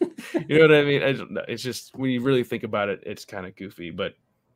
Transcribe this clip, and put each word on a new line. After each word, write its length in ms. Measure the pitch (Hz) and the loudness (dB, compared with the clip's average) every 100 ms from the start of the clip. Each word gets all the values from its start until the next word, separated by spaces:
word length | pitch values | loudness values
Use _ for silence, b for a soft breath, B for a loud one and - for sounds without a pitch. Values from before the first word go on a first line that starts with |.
| - - B B 156 | -6 -6 B B 0
You 100 | 147 | 6
know 40 | |
what 120 | 160 | 8
I 80 | 151 | 8
mean? 200 | 143 143 | 6 2
I 80 | 135 | 2
don't 180 | 123 95 | -2 -4
know. 140 | 98 - | -8 -6
It's 160 | 113 | -6
just, 320 | 127 113 - - | -6 -8 -12 -6
when 140 | 131 | -2
you 100 | 123 | 0
really 220 | 127 131 | 2 2
think 220 | 117 117 | 0 -6
about 240 | 113 104 101 | -4 -2 -2
it, 120 | 98 - | -4 -8
it's 180 | 104 | -14
kinda 280 | - 101 90 | -12 -12 -12
goofy, 400 | - 95 - 85 | -12 -16 -12 -14
but, 220 | 78 92 - _ _ _ | -8 -8 -8 _ _ _